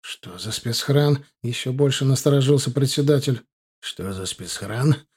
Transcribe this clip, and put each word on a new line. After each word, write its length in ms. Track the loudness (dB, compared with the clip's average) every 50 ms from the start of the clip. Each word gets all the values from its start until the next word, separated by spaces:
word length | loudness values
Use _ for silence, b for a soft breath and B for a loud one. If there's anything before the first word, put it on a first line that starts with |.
«Что 360 | _ -16 -18 _ -16 -18 -14
за 140 | -12 -10 -8
спецхран?» — 720 | -8 -6 -6 -4 -4 -4 0 2 4 4 4 4 2 0 -2 _ _ _ -8
еще 280 | -6 -6 -4 -4 -6
больше 320 | 0 2 2 2 2 0 2
насторожился 680 | 2 2 2 4 4 4 4 4 4 4 4 2 0
председатель. 680 | 0 0 0 0 0 0 2 2 2 2 2 0 -2 -4 -6 _ _ _ _ _ _ _
«Что 320 | -16 -14 -12 -10 -10 -8
за 140 | -8 -8 -8
спецхран?» — 720 | -10 -10 -12 -12 -12 -10 -10 -8 -8 -4 0 2 2 2 2 0 _ _